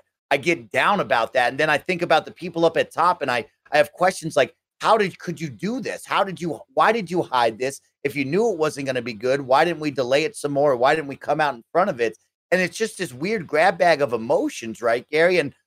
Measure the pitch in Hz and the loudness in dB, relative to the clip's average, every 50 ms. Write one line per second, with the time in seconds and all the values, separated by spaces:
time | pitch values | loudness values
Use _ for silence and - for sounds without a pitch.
0 | _ _ _ _ _ - 143 143 127 170 170 - 117 107 - 127 147 180 208 190 | _ _ _ _ _ -2 -2 0 0 0 -2 -2 -4 -4 -2 0 2 2 2 0
1 | 147 117 131 120 113 107 - 131 123 120 131 135 151 156 151 139 - - 185 170 | 0 0 0 0 0 0 0 0 0 0 0 0 0 0 0 0 0 -4 -4 -4
2 | 175 170 170 151 - 139 135 - 160 180 165 165 170 160 165 151 127 - - 143 | 0 2 2 2 2 -2 -16 -12 -12 -8 -4 2 2 2 2 2 -2 -2 0 0
3 | 160 180 180 - 147 131 123 120 110 - _ _ _ - - 151 147 - _ - | 2 2 2 0 -2 -2 -2 -2 -4 -6 _ _ _ -2 2 2 2 2 _ 0
4 | 175 185 190 - 160 160 - 143 131 117 - _ _ _ _ - - 165 214 220 | 0 0 0 0 -8 -2 2 2 2 2 0 _ _ _ _ -4 2 2 4 4
5 | 202 180 - - - - 165 135 165 151 120 95 - 196 240 262 196 113 90 90 | 4 0 -4 -8 -10 -10 -8 -8 -8 -10 -10 -8 -8 -6 -6 -6 -6 -8 -8 -10
6 | - - 143 175 202 196 180 139 170 170 143 - - _ - 151 160 202 220 233 | -6 -2 0 0 0 0 -2 -8 -6 -8 -8 -8 -12 _ 0 2 2 4 2 0
7 | 185 151 180 175 135 - 127 123 120 117 113 101 127 135 135 - _ _ _ _ | -2 -4 -2 -4 -2 0 2 2 2 2 0 -2 -4 -6 -6 -8 _ _ _ _
8 | - - - 147 135 131 151 196 233 233 196 156 156 151 135 135 139 135 127 127 | -6 -6 -4 -4 -4 -2 0 0 0 0 0 0 -2 -2 -2 -4 -6 -4 -4 -4
9 | 120 123 117 101 117 127 135 143 143 123 131 143 165 175 165 151 156 151 131 139 | -4 -6 -8 -4 -2 0 0 0 0 2 4 4 4 2 0 -4 -4 -6 -2 -2
10 | 127 120 131 147 160 147 147 - - 147 143 139 147 147 131 117 123 135 156 160 | 0 2 2 2 2 0 -6 -6 -6 -4 0 2 2 2 2 4 2 2 2 2
11 | 147 139 135 - - - 147 156 151 143 127 117 - _ - 165 190 208 156 117 | -2 -6 -10 -10 -4 -4 -2 0 0 -2 -2 -6 -12 _ 0 0 0 0 0 -2
12 | 117 113 110 _ _ _ _ _ _ - 175 185 185 160 - - 220 214 - - | -2 -4 -4 _ _ _ _ _ _ -2 0 0 0 -2 -2 -4 -6 -6 -4 -8
13 | 185 135 123 123 151 196 226 220 156 - - 151 165 196 190 170 185 175 160 135 | -10 -10 -8 -8 -6 -4 -4 -4 -6 -2 0 2 2 2 2 2 2 2 4 2
14 | 143 127 120 113 113 120 143 190 285 302 - - 120 113 110 - 110 117 117 127 | 2 0 0 -4 -2 0 0 0 0 -2 -6 -8 -10 -10 -10 -4 0 0 0 0
15 | - - 147 156 165 180 185 170 143 135 - _ _ | -2 -2 0 2 4 4 4 2 0 -2 -6 _ _